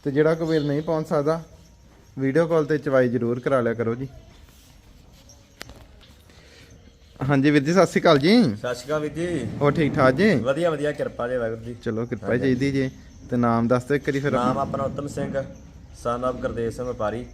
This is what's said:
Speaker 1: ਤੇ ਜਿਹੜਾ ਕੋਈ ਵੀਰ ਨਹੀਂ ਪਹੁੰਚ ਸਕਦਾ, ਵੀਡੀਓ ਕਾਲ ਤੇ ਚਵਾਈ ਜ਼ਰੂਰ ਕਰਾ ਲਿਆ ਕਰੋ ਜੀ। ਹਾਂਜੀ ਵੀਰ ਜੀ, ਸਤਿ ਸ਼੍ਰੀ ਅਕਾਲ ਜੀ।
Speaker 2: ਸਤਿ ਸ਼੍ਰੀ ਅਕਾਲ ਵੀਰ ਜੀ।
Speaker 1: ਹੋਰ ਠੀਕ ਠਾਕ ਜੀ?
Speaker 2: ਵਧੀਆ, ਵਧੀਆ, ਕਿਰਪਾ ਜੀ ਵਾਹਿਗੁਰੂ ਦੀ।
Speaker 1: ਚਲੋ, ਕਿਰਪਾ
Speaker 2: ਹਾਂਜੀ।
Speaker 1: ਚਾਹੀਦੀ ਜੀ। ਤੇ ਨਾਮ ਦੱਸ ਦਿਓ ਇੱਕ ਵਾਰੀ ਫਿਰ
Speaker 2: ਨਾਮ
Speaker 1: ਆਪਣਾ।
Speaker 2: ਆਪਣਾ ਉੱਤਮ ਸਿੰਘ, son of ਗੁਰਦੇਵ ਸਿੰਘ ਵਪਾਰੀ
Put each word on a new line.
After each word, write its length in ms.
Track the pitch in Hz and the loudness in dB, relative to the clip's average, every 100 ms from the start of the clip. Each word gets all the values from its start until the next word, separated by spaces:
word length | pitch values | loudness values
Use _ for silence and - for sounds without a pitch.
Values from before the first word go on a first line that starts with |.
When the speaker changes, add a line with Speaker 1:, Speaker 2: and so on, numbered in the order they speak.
Speaker 1:
ਤੇ 60 | 143 | 0
ਜਿਹੜਾ 240 | 139 156 | 2 2
ਕੋਈ 140 | 165 165 | 2 0
ਵੀਰ 140 | 160 | 0
ਨਹੀਂ 200 | 147 143 | 0 -2
ਪਹੁੰਚ 260 | 160 160 156 | -2 -4 0
ਸਕਦਾ, 340 | 156 143 165 156 - - _ - - - - | -2 0 -2 -6 -20 -20 _ -20 -20 -16 -4
ਵੀਡੀਓ 300 | 135 143 165 | 0 2 2
ਕਾਲ 180 | 165 | 0
ਤੇ 120 | 143 151 | 2 -2
ਚਵਾਈ 300 | 143 135 123 | 2 2 4
ਜ਼ਰੂਰ 300 | 120 117 123 | 2 0 -2
ਕਰਾ 200 | 139 135 | 0 0
ਲਿਆ 140 | 117 | 0
ਕਰੋ 200 | 113 113 | -2 -4
ਜੀ। 140 | 123 135 - - - - - - - - - - - - - - - - - - - - - - - - - - - - _ - - 135 | -4 -8 -14 -20 -20 -20 -20 -20 -20 -20 -20 -20 -20 -20 -20 -20 -18 -18 -18 -20 -20 -20 -20 -20 -20 -20 -20 -20 -20 -20 _ -20 -6 0
ਹਾਂਜੀ 220 | 139 139 | 4 4
ਵੀਰ 120 | 147 | 4
ਜੀ, 100 | 139 | 4
ਸਤਿ 140 | 180 165 | 2 4
ਸ਼੍ਰੀ 140 | 196 | 4
ਅਕਾਲ 180 | 175 147 | 4 4
ਜੀ। 160 | 156 240 | 6 6
Speaker 2:
ਸਤਿ 320 | 170 104 123 | 4 0 -6
ਸ਼੍ਰੀ 120 | 123 139 | -8 -4
ਅਕਾਲ 140 | 151 | -4
ਵੀਰ 120 | 151 | -4
ਜੀ। 340 | 147 175 160 113 - | -6 -6 -4 -6 0
Speaker 1:
ਹੋਰ 120 | 147 | 0
ਠੀਕ 220 | 147 143 | 2 0
ਠਾਕ 200 | 151 131 | 4 4
ਜੀ? 200 | 131 214 | 4 2
Speaker 2:
ਵਧੀਆ, 360 | 143 120 139 170 | 2 0 0 0
ਵਧੀਆ, 220 | 147 147 | 0 -4
ਕਿਰਪਾ 360 | 147 123 - 120 | -2 -6 -4 -4
ਜੀ 80 | 127 | -2
ਵਾਹਿਗੁਰੂ 240 | 113 117 | -4 -6
ਦੀ। 140 | 117 117 | -10 -8
Speaker 1:
ਚਲੋ, 200 | 123 110 120 | -6 -4 -4
ਕਿਰਪਾ 200 | 107 101 | -6 -2
Speaker 2:
ਹਾਂਜੀ। 140 | 120 | 0
Speaker 1:
ਚਾਹੀਦੀ 300 | 135 123 139 | 2 2 0
ਜੀ। 180 | 135 131 - - - - | 0 -4 -6 -20 -20 -4
ਤੇ 60 | 123 | 0
ਨਾਮ 320 | 120 117 117 | 2 2 2
ਦੱਸ 160 | 127 | 2
ਦਿਓ 120 | 120 143 | 2 -2
ਇੱਕ 120 | 151 | 0
ਵਾਰੀ 120 | 139 | -2
ਫਿਰ 120 | 143 | 0
Speaker 2:
ਨਾਮ 260 | 123 123 135 | 0 0 0
Speaker 1:
ਆਪਣਾ। 40 | |
Speaker 2:
ਆਪਣਾ 220 | 135 135 | -4 -4
ਉੱਤਮ 240 | 135 - 143 | -6 -6 -8
ਸਿੰਘ, 240 | - 139 135 135 - - - - - | -6 -6 -6 -8 -14 -20 -20 -20 -8
son 260 | 120 120 127 | -6 -2 -4
of 100 | 123 | -4
ਗੁਰਦੇਵ 280 | 123 113 117 | -6 -4 -6
ਸਿੰਘ 160 | 107 123 | -6 -8
ਵਪਾਰੀ 360 | 117 107 113 120 | -4 -4 -4 -10